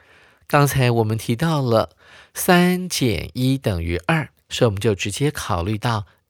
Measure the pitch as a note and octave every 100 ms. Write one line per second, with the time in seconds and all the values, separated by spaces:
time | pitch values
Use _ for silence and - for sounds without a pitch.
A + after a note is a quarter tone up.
0 | _ _ _ _ - D3 C#3+ C3+ B2 A#2
1 | G#2+ A2 - A2+ E3 D3+ B2+ A2 - _
2 | _ - - - - F3 F3+ F3+ F3+ -
3 | B2+ F2 - - B2+ C3+ A#2+ F2 E2+ F2
4 | - D#3+ B2+ _ - - A#2+ G2 A#2 G2
5 | G#2+ - C#3+ - - F2+ F#2 G#2+ B2 A2
6 | F#2 _